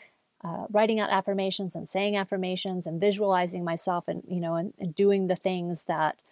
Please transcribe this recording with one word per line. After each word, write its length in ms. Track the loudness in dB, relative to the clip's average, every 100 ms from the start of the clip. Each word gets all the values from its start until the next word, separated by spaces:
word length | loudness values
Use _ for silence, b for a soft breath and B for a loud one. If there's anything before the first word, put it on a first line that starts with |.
| B B B _
uh, 220 | -10 -10 -2
writing 300 | 2 4 2
out 80 | 2
affirmations 680 | 0 0 0 0 -2 -4
and 140 | -6 -4
saying 280 | -2 0 0
affirmations 720 | -2 -2 -2 -4 -4 -4 -4
and 140 | 0
visualizing 640 | 2 2 2 2 2 -2
myself 440 | -4 -2 0 -2 -2
and, 140 | -6 -4
you 120 | -4
know, 160 | -2 -2
and, 180 | -4 -6
and 160 | -6
doing 320 | 2 4 4 2
the 100 | 0
things 480 | 0 -2 -2 -4
that 360 | -2 2 2 0 b